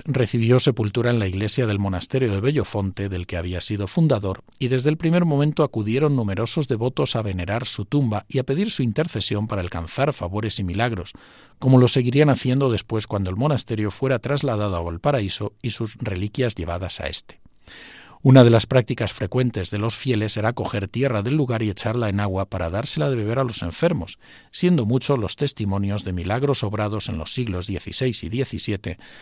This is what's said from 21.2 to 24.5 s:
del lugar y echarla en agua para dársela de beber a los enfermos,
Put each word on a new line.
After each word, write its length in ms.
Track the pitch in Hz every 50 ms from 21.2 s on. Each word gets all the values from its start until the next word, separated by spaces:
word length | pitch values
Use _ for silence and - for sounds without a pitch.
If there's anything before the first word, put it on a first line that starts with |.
| 101
del 140 | 120 143
lugar 260 | 156 143 123 117 110 110
y 80 | 107
echarla 380 | 95 - - 110 110 120 117 104
en 100 | 98 101
agua 280 | 104 101 92 92 98
para 240 | - - 92 87 82
dársela 380 | 87 101 123 - - 160 147 143
de 60 | 135
beber 240 | 120 104 107 117 131
a 60 | 135
los 180 | 120 107 - -
enfermos, 560 | 85 82 - - 175 175 120 82 - - _ _ - - - - _